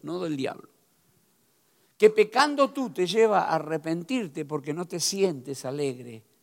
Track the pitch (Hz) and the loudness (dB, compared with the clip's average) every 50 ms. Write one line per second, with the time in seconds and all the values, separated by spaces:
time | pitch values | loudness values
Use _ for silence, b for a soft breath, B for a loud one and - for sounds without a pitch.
0 | - 147 165 180 180 165 151 139 131 110 - - - - _ _ _ _ _ _ | -10 -10 -8 -6 -4 -4 -4 -4 -4 -6 -8 -10 -16 -20 _ _ _ _ _ _
1 | _ _ _ _ _ _ _ _ _ _ _ _ _ _ _ _ _ _ _ - | _ _ _ _ _ _ _ _ _ _ _ _ _ _ _ _ _ _ _ 6
2 | 208 214 214 220 214 214 - 254 277 302 294 277 277 262 269 277 262 226 156 - | 6 6 8 6 4 4 4 2 2 4 4 2 2 2 2 -2 -6 -4 -2 -2
3 | 185 175 175 220 226 220 208 185 170 151 160 160 151 151 160 160 151 160 160 175 | -2 0 2 4 4 4 4 2 2 2 0 -2 -2 -2 -4 -4 -4 -4 -4 -4
4 | 175 - 254 254 220 165 143 165 156 139 151 147 131 151 147 165 180 165 - 175 | -4 -4 -4 -4 -4 -6 -6 -8 -8 -6 -6 -6 -4 -6 -6 -6 -8 -8 -6 -4
5 | 160 - 196 196 190 190 165 135 120 - 139 - - 131 135 143 147 139 127 123 | -4 -2 0 2 2 2 0 -2 -6 -10 -10 -8 -8 -8 -4 -4 -4 -4 -4 -6
6 | 123 120 117 110 - _ _ _ | -10 -14 -16 -16 -18 _ _ _